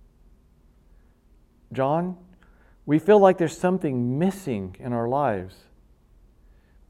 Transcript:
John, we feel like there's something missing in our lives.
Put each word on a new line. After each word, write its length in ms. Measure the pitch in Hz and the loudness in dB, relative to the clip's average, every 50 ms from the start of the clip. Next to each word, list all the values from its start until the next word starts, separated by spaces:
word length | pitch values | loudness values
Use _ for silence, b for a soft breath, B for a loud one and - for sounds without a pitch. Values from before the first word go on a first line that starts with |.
| - - _ _ _ - - _ _ _ _ _ _ _ _ _ _ _ - - _ _ _ _ _ _ _ _ _ _ _ _ _ _ 113 | -20 -20 _ _ _ -20 -20 _ _ _ _ _ _ _ _ _ _ _ -20 -20 _ _ _ _ _ _ _ _ _ _ _ _ _ _ -6
John, 440 | 117 131 135 151 165 175 180 180 - - - - - _ - - - _ _ - _ _ | -4 -2 -2 -2 -2 -4 -6 -8 -12 -18 -20 -20 -20 _ -20 -20 -20 _ _ -20 _ _
we 140 | - 147 156 | 0 0 2
feel 180 | 156 - 214 208 | 4 6 6 8
like 200 | 196 190 185 185 | 8 6 6 4
there's 200 | 170 151 - - | 0 -4 -2 -2
something 600 | - 180 185 185 180 156 131 123 120 123 127 143 | -2 -2 -2 -2 -2 -4 -4 -2 -2 -2 -2 -2
missing 580 | 170 196 190 196 - 156 123 101 95 92 - - | -2 -2 -2 -4 -8 -8 -8 -6 -8 -10 -14 -12
in 140 | 131 127 120 | -10 -6 -6
our 160 | 117 117 117 | -4 -4 -2
lives. 560 | 127 143 147 127 107 95 90 95 92 - - _ _ _ _ _ _ _ _ _ _ - - - _ _ - - - - _ _ _ - - - | -2 -2 0 -2 -2 -4 -6 -10 -16 -20 -20 _ _ _ _ _ _ _ _ _ _ -20 -20 -20 _ _ -20 -20 -20 -20 _ _ _ -20 -20 -20